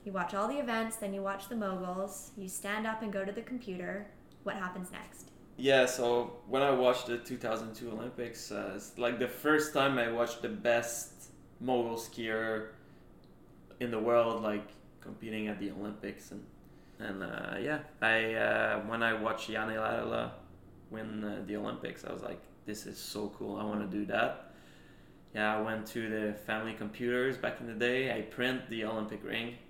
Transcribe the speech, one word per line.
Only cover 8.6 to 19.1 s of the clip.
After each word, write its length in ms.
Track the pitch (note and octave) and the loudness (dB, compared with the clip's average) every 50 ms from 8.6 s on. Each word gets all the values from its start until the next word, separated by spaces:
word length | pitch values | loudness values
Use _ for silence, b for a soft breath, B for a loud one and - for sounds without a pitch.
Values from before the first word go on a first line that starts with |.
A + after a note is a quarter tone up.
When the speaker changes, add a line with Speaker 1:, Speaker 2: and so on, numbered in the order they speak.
| G2+ G2+ F#2+ | -4 -4 -6
Speaker 2:
it's, 200 | G2 - - - | -8 -10 -10 -4
like, 220 | - A#2+ A#2+ B2 G#2+ | 0 0 0 2 2
the 100 | - - | 0 -2
first 460 | - - - D3 D#3 D3+ D3+ - - | -2 0 4 6 6 6 4 4 4
time 240 | C#3+ C3+ C#3 C3+ B2 | 4 4 4 4 2
I 140 | A#2 A#2 | 2 2
watched 300 | A#2 A#2 A#2+ A#2 - - | 2 2 2 2 0 -4
the 60 | - A#2 | -4 -4
best 840 | G#2+ G2 - A#2+ A#2 A#2 A#2 - - - - - - - - - - - - - - - | -4 2 4 6 6 6 4 0 -4 -6 -8 -10 -12 -16 -18 -18 -18 -20 -20 -20 -14 -6
mogul 360 | A#2+ B2+ B2+ A#2+ A#2 A#2 A2+ | 0 2 4 4 4 2 0
skier 720 | A2+ A2 - - A#2+ A#2 A2+ A2 A2 A2+ A2 A2 G#2+ G#2+ - - B B B B B B B - - - - - - - - - - - - - - | -4 -6 -8 -8 -6 -2 0 0 0 2 0 0 -2 -4 -8 -12 B B B B B B B -20 -20 -20 -20 -20 -20 -20 -20 -20 -20 -20 -20 -6 -4
in 100 | B2 A#2+ | -4 -2
the 80 | A#2 G#2+ | 0 2
world, 440 | A2 A#2+ A#2 A#2+ A#2 A2+ A2+ A2+ | 4 6 8 8 6 6 2 0
like, 260 | G#2+ G#2+ G#2 G#2 G#2 - - - - - - - | 0 0 0 -2 -4 -8 -16 -20 -20 -20 -20 -18
competing 480 | - - G#2 - A#2 A2+ A2 G#2+ G#2+ G#2 | -14 -14 -14 -10 -8 -6 -4 -2 -2 -2
at 100 | G#2 F#2 | -2 -4
the 100 | G2+ G2 | -4 -6
Olympics. 600 | F2+ F#2 G#2 G#2+ G#2 - - G#2 G2+ - - - | -4 -6 -8 -8 -8 -6 -8 -8 -8 -8 -14 -14
And, 140 | - G#2 - - - - B B B B B B B - | -14 -14 -14 -14 -20 -20 B B B B B B B -10
and, 240 | A2 G#2+ G2 F#2+ | -8 -6 -4 -4
uh, 340 | F2+ B1+ A1+ - - - - G2 | -4 -4 -4 -4 -4 -4 -4 -2
yeah, 200 | A#2 C#3+ D3+ D3 D3 - - - | -2 -2 -2 -2 -4 -10 -4 0
I, 340 | A2 A2+ A2+ A2+ A2 A2+ A2+ | 4 4 6 6 4 2 2
uh, 460 | A2+ A2 A2 A2+ A2 A2 A2 G#2+ G#2+ | 4 4 4 6 4 4 4 2 0
when 200 | G2+ A2 A#2 A2+ | 0 -2 0 2
I 100 | A#2 A2+ | 4 2